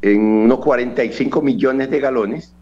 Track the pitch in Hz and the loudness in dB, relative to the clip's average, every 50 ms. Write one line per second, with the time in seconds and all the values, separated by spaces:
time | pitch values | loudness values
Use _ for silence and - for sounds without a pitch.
0 | - 104 104 104 107 107 110 107 110 113 131 131 - 147 135 120 123 123 - - | 4 4 2 4 4 2 2 4 4 4 2 2 2 0 0 0 -2 -4 -2 -4
1 | 123 113 - - - 139 - 160 147 139 127 101 - 131 131 135 135 135 156 147 | -4 -4 -2 -4 -4 -2 -2 -2 0 0 0 0 0 0 0 -2 -4 -2 -2 -2
2 | 131 135 131 120 104 98 - - - - - - | -2 -2 -2 -2 -2 -4 -6 -8 -12 -16 -20 -20